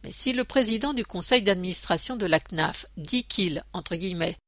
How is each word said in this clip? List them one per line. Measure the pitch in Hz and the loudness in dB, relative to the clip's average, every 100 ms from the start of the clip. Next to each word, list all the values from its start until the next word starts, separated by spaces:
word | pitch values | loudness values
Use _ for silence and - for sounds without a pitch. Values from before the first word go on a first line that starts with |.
Mais | - | -4
si | - - | 0 0
le | 247 | 0
président | 247 269 226 226 277 | 0 2 2 0 -2
du | 277 214 | -4 -4
conseil | - - 247 | -4 2 4
d'administration | 202 190 180 175 - 175 - 254 | 4 0 0 0 0 0 0 0
de | 190 | 2
la | 160 | 2
cnaf | - 160 156 - - - | 2 -2 -2 -2 -6 -8
dit | 147 247 | 0 0
qu'il, | 240 - 185 147 - | 0 0 0 0 -6
entre | 180 - 170 | -10 -6 -6
guillemets | 185 175 165 - | -4 -2 -4 -4